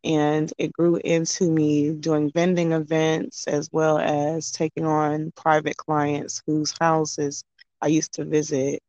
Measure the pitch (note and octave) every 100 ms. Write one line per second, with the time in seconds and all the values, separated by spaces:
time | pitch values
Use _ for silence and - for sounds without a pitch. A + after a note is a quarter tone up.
0 | - D#3 D3 D#3 D#3 - D#3 - E3+ E3+
1 | - E3 E3 - F3+ D#3+ D3+ D3 D3 D#3
2 | D3+ D3+ D3+ E3+ F3 F3+ E3 D#3+ D3+ D#3+
3 | D#3+ D#3+ - - - D3 - D#3+ D#3 D3+
4 | - D3 D3 D#3+ - - D#3+ - D#3+ D#3
5 | D3+ D3+ D#3 - D#3+ D#3 D3+ - - D3+
6 | D3 D3 D3 - - D3+ D3+ - E3 D#3+
7 | D3+ - D3 C#3+ - _ - _ D3 D#3
8 | D#3 - D#3 D3+ D3+ C#3+ C3+ C#3+